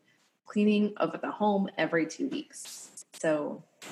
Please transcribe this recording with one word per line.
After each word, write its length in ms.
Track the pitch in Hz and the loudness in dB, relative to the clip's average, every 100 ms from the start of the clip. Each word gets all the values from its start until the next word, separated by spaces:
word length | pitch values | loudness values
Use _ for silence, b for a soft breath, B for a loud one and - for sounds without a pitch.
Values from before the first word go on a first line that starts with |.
| b b b b - | b b b b -4
cleaning 460 | 214 208 208 208 208 | 2 4 6 2 2
of 240 | 165 156 | -2 -2
the 100 | - | -6
home 380 | - 208 196 196 - | 0 2 2 0 0
every 300 | 160 170 156 | 0 2 0
two 220 | - 135 | -2 -4
weeks. 760 | - - - - - - - - | -4 -8 -14 -14 -16 -16 -18 -18
So, 500 | - 160 151 143 143 - _ - | -4 0 0 -2 -8 -14 _ -18